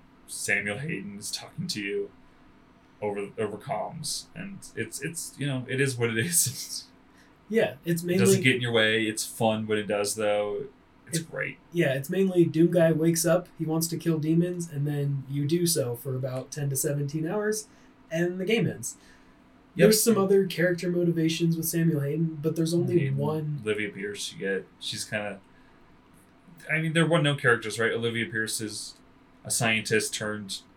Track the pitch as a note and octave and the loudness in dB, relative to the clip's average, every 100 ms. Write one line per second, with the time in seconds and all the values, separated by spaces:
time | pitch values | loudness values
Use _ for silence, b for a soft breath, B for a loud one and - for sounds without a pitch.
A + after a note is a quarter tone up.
0 | - - - - - G2+ G#2 G#2 D3+ - | -20 -20 -16 -10 -2 -2 -2 -4 -6 -8
1 | G2+ G2+ - - - - - - C#3+ G2+ | -10 -12 -10 -10 -10 -10 -6 -4 -4 -4
2 | G3+ - - - - - _ - _ _ | -6 -10 -20 -20 -20 -20 _ -20 _ _
3 | G#2 G2+ G2 - G#2 G#2+ - A2+ - - | -6 -4 -8 -6 -6 -6 -6 -6 -6 -8
4 | - - - - G3 - - - A2 - | -6 -8 -8 -14 -14 -14 -14 -10 -8 -8
5 | D#3 E3+ - - C#3+ C3 A#2+ C3 C#3 A#2+ | -8 -8 -12 -8 -6 -4 -4 -2 -2 0
6 | A#2 A2+ E3+ F3 B2 - - - - - | 0 0 0 2 0 -2 -10 -12 -14 -20
7 | - b b b - A3 - - E3+ E3+ | -20 b b b -2 0 0 -2 -4 -2
8 | F3 F#3 F#3+ F#3+ B2+ B2+ B2 A2+ A2 A2+ | 0 2 4 6 4 2 2 2 4 2
9 | A2 A2 - - A2+ A2 G#2+ G#2+ G2+ G#2 | 0 -2 -8 0 2 2 0 -2 0 -2
10 | G#2 G#2+ G#2 G#2 G#2 G2+ G2+ - _ - | -2 0 0 0 0 -4 -8 -14 _ -20
11 | - E3 - - G2 - - E3+ C#3 C3+ | -8 -8 -6 -6 -6 -8 -8 -2 0 0
12 | C#3 F#3 F#3+ F3 D#3 D#3+ E3 E3+ E3 D3+ | -2 0 2 4 4 6 4 6 4 6
13 | E3 E3 E3+ D#3+ - - D#3 D#3+ E3 D#3 | 4 2 4 2 0 -6 -2 -2 -2 -2
14 | - D#3 D3+ E3 F3+ F3 E3+ C#3+ D3 C#3+ | 0 0 2 2 2 -2 -6 -4 -2 -2
15 | C#3+ C#3 C3 C#3+ C#3 F3 E3+ D3+ A#2+ A#2+ | -2 -4 -4 -4 0 2 2 0 -2 -4
16 | C#3 B2+ C3 - - D3 C#3+ C3 D3+ C#3+ | -6 -4 -4 -6 -8 -6 -4 -2 -2 -2
17 | C#3+ D#3 D#3+ G#3 G#3 G#3+ - B B B | -4 -4 -2 -2 -2 -4 -8 B B B
18 | - E3 F3 F#3 F#3+ A3+ C#3 - - - | -8 -2 -2 -2 0 2 0 -2 -10 -14
19 | B B B B - - _ - G#3 A3 | B B B B -20 -20 _ 6 8 8
20 | A#3 G3+ F#3+ G3 F#3 E3 F3+ F3 F3+ F3 | 6 4 6 6 4 2 2 2 0 2
21 | E3+ E3 D#3+ E3 E3 E3 D#3+ E3+ E3 D3 | 2 4 2 2 2 2 0 2 2 2
22 | C#3+ D#3+ E3 - D#3 D#3+ D#3+ E3+ - F3 | 0 0 -2 0 -2 0 2 2 2 2
23 | C3+ C#3 D3 D#3 D3+ C#3+ G#2+ G#2 G#2 F#2 | 2 0 0 -2 -4 -4 -2 -2 -4 -6
24 | G2+ G2+ - - G2 F#2+ - - - G#2+ | -8 -6 -10 -6 -4 -4 -6 -12 -10 -8
25 | - G#2+ G#2 F#2+ - b b b b - | -6 -6 -6 -10 -16 b b b b -20
26 | _ - - _ - - - D#3 D#3+ D#3+ | _ -20 -20 _ -20 -18 -4 -2 0 2
27 | D#3 E3+ D3 C#3+ B2 A2+ A2 G#2 A2+ A#2 | 4 4 4 2 2 2 0 -2 0 0
28 | A#2 A2+ G2+ A2 A2 - G#2+ G#2+ - - | -2 -2 -4 -4 -4 -4 -6 -8 -12 -16
29 | - - _ - - - A2+ A2 - A2 | -20 -20 _ -18 -4 0 2 0 2 0
30 | - - G#2+ G#2+ G2 - - | 0 -4 -4 -6 -8 -12 -12